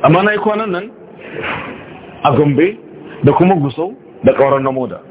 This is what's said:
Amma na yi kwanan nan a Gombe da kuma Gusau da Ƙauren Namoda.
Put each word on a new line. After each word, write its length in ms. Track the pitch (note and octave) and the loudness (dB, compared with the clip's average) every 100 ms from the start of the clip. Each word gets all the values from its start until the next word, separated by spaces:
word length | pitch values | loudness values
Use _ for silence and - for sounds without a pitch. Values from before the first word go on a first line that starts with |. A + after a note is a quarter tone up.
Amma 180 | C#3 E3+ | 4 4
na 100 | G3+ | 2
yi 60 | G#3 | 0
kwanan 320 | G#3+ G#3+ A3 | -2 -2 -2
nan 200 | F3 G#3+ - - - - - - - - - - - - - | -4 -8 -16 -20 -20 -16 -10 -10 -10 -12 -14 -16 -18 -20 -4
a 80 | D3 D3 | 0 2
Gombe 400 | D3 C#3 F3 A3 - - - - | 2 2 0 -2 -16 -20 -18 0
da 80 | C#3 | 2
kuma 220 | C#3+ F3+ | 4 4
Gusau 400 | F#3+ C#3+ B2+ F3 B3+ - - | 4 0 -4 -8 -8 -20 0
da 80 | A#2+ | 2
Ƙauren 300 | C3 C3+ C3+ | 4 2 2
Namoda. 380 | C3+ C3 B2 F2 - | 0 -4 -6 -8 -16